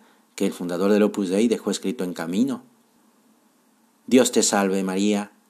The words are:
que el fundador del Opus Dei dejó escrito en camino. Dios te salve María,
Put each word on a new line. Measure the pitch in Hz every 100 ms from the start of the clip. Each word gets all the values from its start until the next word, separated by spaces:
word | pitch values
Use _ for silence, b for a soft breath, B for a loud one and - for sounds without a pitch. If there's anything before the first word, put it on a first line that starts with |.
| b b b -
que | 98
el |
fundador | - 87 87 98
del | 104
Opus | 104 104 95
Dei | 95 117
dejó | 107 -
escrito | 98 98 90
en | 92
camino. | 85 82 92 135 120 - _ _ _ _ _ _ _ _ _ _ _ _ _ -
Dios | 127 117
te | 117
salve | 101 104 98 95
María, | 95 92 104 101 104 _ _